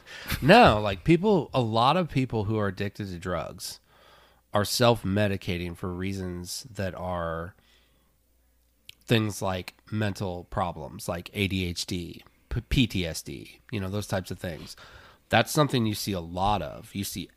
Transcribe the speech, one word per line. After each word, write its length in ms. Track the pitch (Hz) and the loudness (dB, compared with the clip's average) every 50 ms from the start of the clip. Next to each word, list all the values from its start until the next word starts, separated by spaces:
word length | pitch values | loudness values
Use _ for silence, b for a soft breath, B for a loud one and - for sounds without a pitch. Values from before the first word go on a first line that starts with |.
| B B B B B B B - | B B B B B B B 2
No, 400 | 117 147 202 247 233 147 110 104 | 6 8 10 10 10 10 8 6
like, 220 | 107 101 98 - - | 2 0 -2 0 4
people, 480 | 151 170 165 190 220 202 160 117 - - | 4 4 4 6 4 4 2 2 0 0
a 80 | 131 | 0
lot 340 | 120 110 110 113 120 135 156 | 2 2 4 4 4 6 4
of 140 | 185 170 - | 2 0 0
people 360 | - 131 131 - 117 110 98 | 0 -2 -2 0 -2 -2 -2
who 120 | 107 110 | 0 0
are 100 | 107 101 98 | 0 0 0
addicted 400 | 92 - 101 101 - - 104 95 | -2 -4 -6 -6 -6 -8 -8 -8
to 100 | 90 85 | -8 -8
drugs 600 | 90 92 87 80 - - - 90 - - - - b b b b b b b b b b b b b _ | -6 -4 -4 -4 -4 -6 -10 -12 -12 -12 -14 -14 b b b b b b b b b b b b b _
are 140 | - 104 98 | 0 0 2
self-medicating 1120 | - - - 120 120 117 110 - 95 98 104 107 98 98 95 - - 90 85 87 87 85 | 2 2 4 6 6 4 4 0 0 2 2 2 2 0 -2 -4 -4 -4 -4 -4 -6 -8
for 160 | - 101 92 87 | -8 -8 -8 -6
reasons 720 | 90 95 98 98 95 92 90 87 87 87 90 - - - 127 - | -4 -4 -4 -4 -6 -6 -6 -8 -8 -10 -10 -10 -12 -12 -10 -8
that 220 | - 98 92 80 | -6 -6 -6 -6
are 580 | - 90 92 90 87 85 82 82 82 85 98 - _ _ _ _ _ _ _ _ _ _ _ _ _ _ _ _ _ _ _ _ _ _ _ _ _ _ - - _ _ | -6 -6 -6 -4 -4 -4 -4 -4 -6 -8 -10 -14 _ _ _ _ _ _ _ _ _ _ _ _ _ _ _ _ _ _ _ _ _ _ _ _ _ _ -20 -20 _ _
things 360 | - 123 110 110 107 95 - | 2 2 4 4 0 -2 -4
like 340 | 104 95 92 92 92 - - _ _ - | -4 -4 -2 -4 -6 -10 -16 _ _ -6
mental 540 | 107 107 107 101 98 - 107 92 87 87 82 | -4 -2 -2 -2 -2 -4 -4 -6 -6 -8 -10
problems, 640 | - - 107 92 87 80 78 71 64 87 90 - | -6 -4 -2 -2 -2 -4 -6 -10 -12 -12 -10 -8
like 220 | 107 87 87 92 - - | -6 -6 -6 -8 -8 -4
A 140 | 104 101 | -2 -2
D 180 | 90 90 95 90 | 0 0 -2 -2
H 200 | 87 85 - - | -2 -4 -6 -6
D, 380 | - 98 87 85 82 82 - - - _ _ _ - | -6 -6 -6 -6 -8 -12 -16 -20 -20 _ _ _ -8
P-, 120 | - 120 | -6 -6
P 260 | - - - - 120 | -4 2 4 4 4
T 180 | - - 95 87 | 4 2 -2 -4
S 160 | 80 78 - | -4 -6 -8
D, 380 | - - 71 57 - - - - _ - | -10 -12 -12 -12 -14 -18 -20 -20 _ -10
you 80 | - 104 | -8 -6
know, 100 | 95 92 | -6 -4
those 180 | 101 104 101 | -4 -6 -4
types 240 | - 104 95 92 - | -4 -4 -4 -4 -6
of 80 | 92 - | -8 -10
things. 360 | - 90 78 - 87 - - B B B B B B B B B _ - | -8 -10 -10 -10 -12 -16 -18 B B B B B B B B B _ 0
That's 220 | - 113 120 - | 2 2 2 2
something 340 | - 156 147 131 143 123 110 | 2 2 2 2 2 0 0
you 80 | 107 104 | 0 -2
see 200 | - - 104 98 | -4 -4 -4 -4
a 60 | 87 | -4
lot 420 | 82 85 87 90 95 104 104 95 | -6 -6 -2 0 2 2 2 0
of. 320 | 78 65 52 65 - - - | -2 -6 -10 -12 -14 -10 -8
You 80 | 98 98 | -6 -6
see 260 | - - 98 78 - _ | -6 -6 -8 -10 -8 _